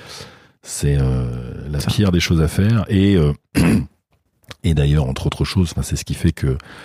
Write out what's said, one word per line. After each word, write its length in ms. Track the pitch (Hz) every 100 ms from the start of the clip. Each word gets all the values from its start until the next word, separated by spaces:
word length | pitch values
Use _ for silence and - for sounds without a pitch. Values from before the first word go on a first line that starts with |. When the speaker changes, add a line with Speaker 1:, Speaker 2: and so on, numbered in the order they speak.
| - - - - _ _
Speaker 1:
c'est, 340 | - - 73 71
euh, 680 | 65 64 62 60 62 - 73
la 100 | 73
Speaker 2:
Ça. 120 | -
Speaker 1:
pire 200 | - 104
des 80 | 87
choses 200 | - 85
à 60 | 78
faire. 380 | - 98 117 -
Et, 260 | 101 98 98
euh, 160 | 73 71 _ -
<clears throat> 1080 | 85 107 - _ _ _ _ _ - -
et 100 | -
d'ailleurs, 320 | 76 71 73 65
entre 220 | 65 -
autres 180 | - -
choses, 260 | - 87
enfin, 100 | -
c'est 120 | - -
ce 100 | -
qui 80 |
fait 180 | - 85
que, 260 | - - - - -